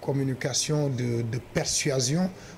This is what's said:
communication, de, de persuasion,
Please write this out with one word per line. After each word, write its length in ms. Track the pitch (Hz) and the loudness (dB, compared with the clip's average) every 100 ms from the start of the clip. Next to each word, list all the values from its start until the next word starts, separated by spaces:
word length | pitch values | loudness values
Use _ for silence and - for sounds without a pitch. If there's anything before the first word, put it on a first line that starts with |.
communication, 840 | - 139 135 123 143 - - 151 143 | -2 0 0 -2 -2 0 0 2 2
de, 340 | 123 123 117 | 0 0 0
de 160 | 113 120 - | 0 -4 -2
persuasion, 760 | 160 - - 151 131 120 165 185 - - | -2 0 0 2 2 2 2 2 -2 -16